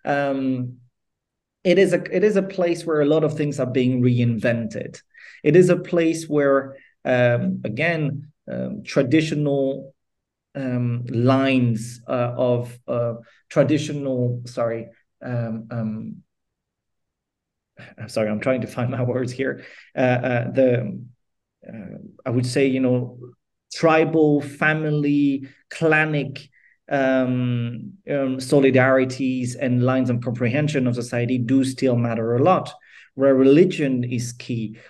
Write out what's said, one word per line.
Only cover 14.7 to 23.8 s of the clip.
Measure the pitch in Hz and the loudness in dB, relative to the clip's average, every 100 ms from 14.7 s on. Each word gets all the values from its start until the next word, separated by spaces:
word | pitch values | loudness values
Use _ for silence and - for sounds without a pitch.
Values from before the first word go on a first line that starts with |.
| 113 113 _ _ _ | -4 -8 _ _ _
um, | 127 120 117 113 110 | -8 -6 -4 -8 -8
um, | 120 110 110 113 - _ _ _ _ _ _ _ _ _ _ _ _ _ _ _ - - - | -6 -6 -8 -10 -14 _ _ _ _ _ _ _ _ _ _ _ _ _ _ _ -20 -20 -18
I'm | 104 | -8
sorry, | - 107 | -4 -2
I'm | 107 | -2
trying | 135 131 | -2 -2
to | 107 | -4
find | - 120 | -6 -4
my | 127 | -2
words | 123 123 127 | -4 -2 -6
here. | - 135 135 - - - - | -4 -6 -6 -12 -20 -12 -2
Uh, | |
uh, | 127 123 131 123 120 | 0 0 0 -2 -2
the, | 131 131 120 107 - - _ _ _ _ _ - | 2 2 2 -2 -10 -14 _ _ _ _ _ -20
uh, | 113 98 - - - | -16 -16 -16 -18 -12
I | - | -4
would | 123 123 | -2 0
say, | - 135 | 0 2
you | 131 | 2
know, | 131 123 120 - - - _ _ _ | 2 0 -2 -10 -20 -20 _ _ _
tribal, | - | 0